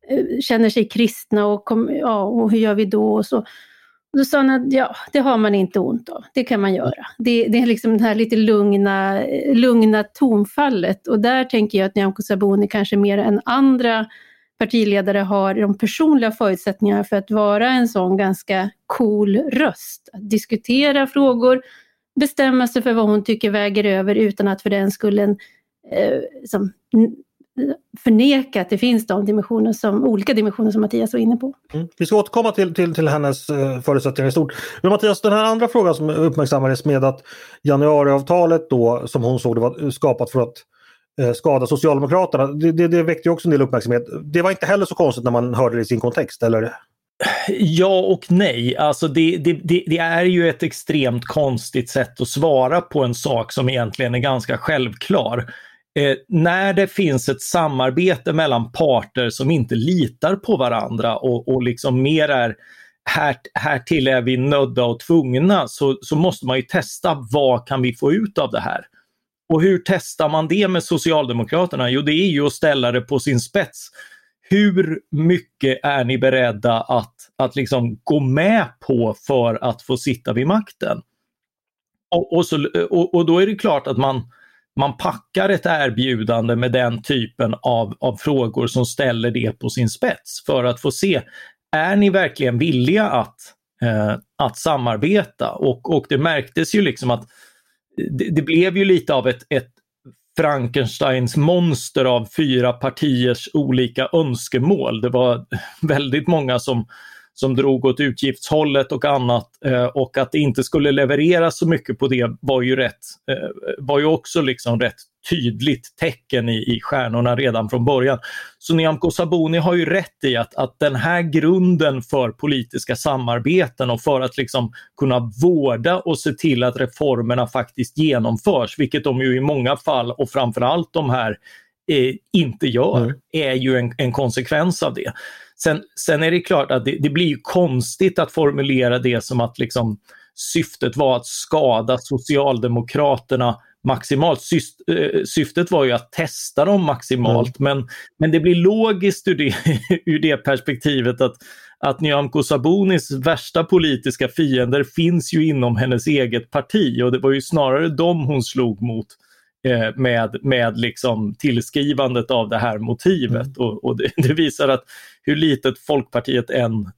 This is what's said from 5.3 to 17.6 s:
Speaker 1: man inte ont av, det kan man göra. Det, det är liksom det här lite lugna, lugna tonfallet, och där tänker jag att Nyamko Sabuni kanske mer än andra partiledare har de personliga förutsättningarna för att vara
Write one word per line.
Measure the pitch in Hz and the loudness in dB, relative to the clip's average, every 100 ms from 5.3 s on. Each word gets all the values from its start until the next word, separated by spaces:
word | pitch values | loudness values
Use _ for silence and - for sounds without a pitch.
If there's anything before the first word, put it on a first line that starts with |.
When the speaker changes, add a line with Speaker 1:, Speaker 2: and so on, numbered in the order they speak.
| 240 | 2
Speaker 1:
man | 214 202 | 2 2
inte | 180 196 | 0 0
ont | 135 240 - | -2 -4 -6
av, | 330 - | -16 -6
det | - | -4
kan | 254 220 | -2 0
man | 196 | 0
göra. | 185 - - - - | 0 -2 -6 -14 -6
Det, | 226 233 226 | 0 2 2
det | 233 | 2
är | 240 | 2
liksom | 226 226 220 | 2 2 2
det | |
här | 226 214 | 2 2
lite | 226 226 | 0 2
lugna, | 214 214 202 202 202 196 190 196 - 277 285 | 4 4 4 4 2 2 0 -2 -2 -4 0
lugna | 240 254 233 220 214 | 4 4 6 4 4
tonfallet, | 208 - 269 214 202 - 285 220 180 196 - | 0 0 2 2 0 0 0 0 -2 -4 -2
och | 220 | 0
där | 233 262 | 2 0
tänker | 254 233 208 202 | 0 0 0 0
jag | 190 | 0
att | 202 | 0
Nyamko | 196 190 | -2 -2
Sabuni | - 196 202 196 208 | -4 0 2 2 2
kanske | 220 202 202 | 0 0 2
mer | 202 196 | 2 2
än | 220 208 - | 2 0 0
andra | 247 269 254 240 220 220 - - _ _ _ | 4 4 4 2 0 -2 -10 -20 _ _ _
partiledare | 220 233 208 202 190 202 | 0 2 2 2 2 0
har | 190 202 190 | 0 0 0
de | 202 202 202 | 0 0 0
personliga | 208 - 320 285 226 | -2 2 4 4 2
förutsättningarna | 220 214 185 - 190 208 202 | 0 0 0 -4 0 0 0
för | 202 202 | 0 -2
att | 196 | 0
vara | 214 208 208 | 0 2 2